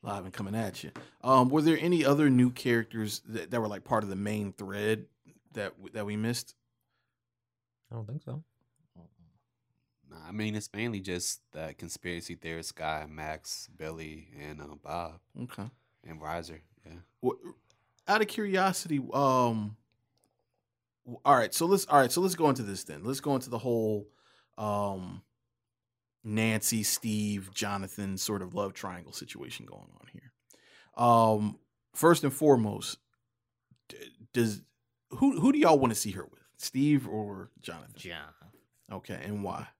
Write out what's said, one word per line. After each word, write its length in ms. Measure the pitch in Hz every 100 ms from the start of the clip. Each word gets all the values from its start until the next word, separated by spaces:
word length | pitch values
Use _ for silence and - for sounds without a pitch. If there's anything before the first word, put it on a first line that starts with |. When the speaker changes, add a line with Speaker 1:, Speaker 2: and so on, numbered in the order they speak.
Speaker 1:
Live 200 | 113 101
and 80 | 95
coming 240 | - 98 107
at 260 | 107 -
you. 80 | 73 - - _
Um, 260 | - 131 127
were 140 | 151
there 160 | 156 156
any 260 | 170 175
other 240 | 139 143 151
new 220 | 127 127
characters 720 | 123 127 120 110 113 107 104 -
that, 260 | 110 82
that 80 | 117
were, 80 | 110
like, 160 | 101
part 180 | - 113
of 80 | 107
the 60 | 95
main 360 | 101 107 101
thread 540 | 92 98 98 104 110 - _ _ _ _
that 220 | 117 98 -
w-, 160 | 98
that 120 | 113
we 120 | 104 104
missed? 400 | 113 120 - - _ _ _ _ _ _ _ _ _ _ _ _ _
Speaker 2:
I 40 |
don't 120 | 117 107
think 140 | 139
so. 200 | - 135 160 _ _ _ _ - 170 _ 165 _ _ _ _ _ _ _ _
Speaker 3:
Nah, 160 | 80 80
I 40 |
mean, 220 | 101 107 107
it's 120 | 104
mainly 240 | 101 117 107
just 400 | 95 90 87 - _
that 260 | 78 80 -
conspiracy 560 | 87 - 90 87 -
theorist 400 | 85 82 82 80
guy, 320 | - 78 78 76
Max, 600 | 78 78 78 - - - -
Billy, 520 | 80 80 78 78 - 73
and, 220 | 73 76
uh, 140 | 73 76
Bob. 380 | - 82 85 82 _ -
Speaker 1:
Okay. 280 | 120 - 104 _ _ _
Speaker 3:
And 160 | - 80
Reiser, 400 | 76 85 82 80 _ _
yeah. 80 | - 82 90 _
Speaker 1:
What, 180 | 123 - - - _ _ _ _ -
out 120 | 208
of 40 | 214
curiosity, 720 | - 208 190 190 185 175 147 127
um, 640 | 135 139 131 123 113 107 107 _ _ _ _ _ _ _ _ _ _ _ _
w-, 160 | - 123
all 120 | 135 139
right, 180 | 110
so 120 | - 170
let's, 200 | 196 -
all 120 | 147
right, 100 | 127
so 100 | 143
let's 140 | 185
go 140 | 170 156
into 160 | 127
this 180 | 107 95
then. 220 | - 73
Let's 160 | 98 135
go 160 | 147 135
into 140 | 127
the 80 | 117
whole, 500 | 123 117 110 107 101 _ _ _ _ -
um, 640 | 107 104 101 98 92 92 - _ _ _ _ _ _ _ _ _
Nancy, 580 | 110 107 113 110 - 113
Steve, 680 | 101 - 117 107 107 104 95
Jonathan 640 | - 101 101 98 - 98 95
sort 260 | - 104
of 120 | 92
love 200 | 87 98
triangle 380 | 95 98 90 87
situation 540 | - - - - - -
going 240 | 50 50 50
on 60 | -
here. 200 | - - _ _ _ _ - _ -
Um, 640 | 120 117 113 107 107 - _ _ _
first 280 | - 165 170
and 100 | 143
foremost, 680 | - 151 131 107 104 - - _ _ _ _ _ _ _ _ _
d-, 80 | - - _ 110
does, 300 | - 117 104 - _ _ _ _
who, 300 | - 277 254
who 100 | 196
do 60 | 294
y'all 200 | 180 151
wanna 160 | 131 110
see 160 | 107
her 100 | 92
with? 200 | - - _ _
Steve 500 | - 131 147 147 120
or 420 | 107 104 98 95 _
Jonathan? 340 | - 82 - 113
Speaker 4:
John. 360 | 92 85 73 - 78 _ _ _ _
Speaker 1:
Okay, 280 | 98 - 98
and 180 | 85 104
why? 240 | 98 87 - _